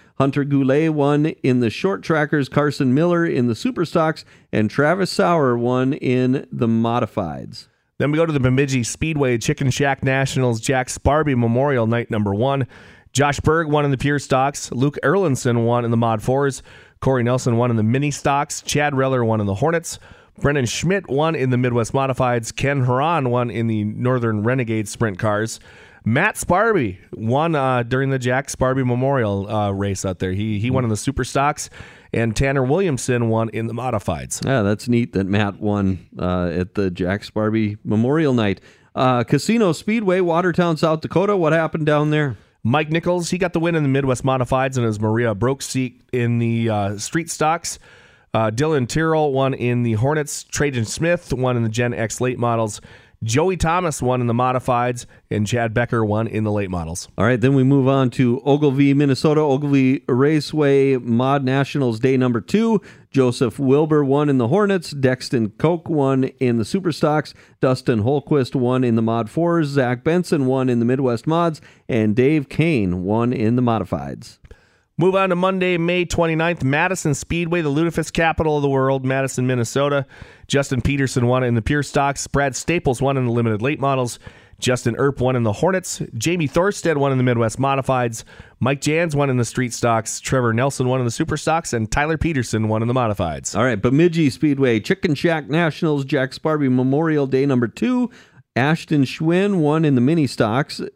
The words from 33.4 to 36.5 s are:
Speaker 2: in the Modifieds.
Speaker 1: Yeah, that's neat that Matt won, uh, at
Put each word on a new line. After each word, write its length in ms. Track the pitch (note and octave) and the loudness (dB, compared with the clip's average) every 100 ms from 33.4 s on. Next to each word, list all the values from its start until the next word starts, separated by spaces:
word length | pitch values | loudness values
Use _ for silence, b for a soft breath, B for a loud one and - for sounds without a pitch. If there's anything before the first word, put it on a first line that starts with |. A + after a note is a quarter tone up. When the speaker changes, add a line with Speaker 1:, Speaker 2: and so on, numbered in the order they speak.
| A2+ | -2
Speaker 2:
in 180 | G#2+ A2+ | -4 -6
the 60 | |
Modifieds. 680 | A#2 B2+ G#2+ - D2 C2 - G#2+ | -6 -4 -4 -4 -6 -8 -6 -2
Speaker 1:
Yeah, 160 | C3 | 0
that's 260 | G2+ G#2 A#2+ | 0 -2 0
neat 240 | A#2+ A#2+ | 0 0
that 160 | F#2+ F#2+ | -2 0
Matt 320 | G2+ G2+ F#2 | 0 -2 -4
won, 480 | G#2 G2+ G2 F2+ - - | -2 0 0 -2 -8 -6
uh, 300 | F2+ F2+ | -2 0
at 280 | F2 | -2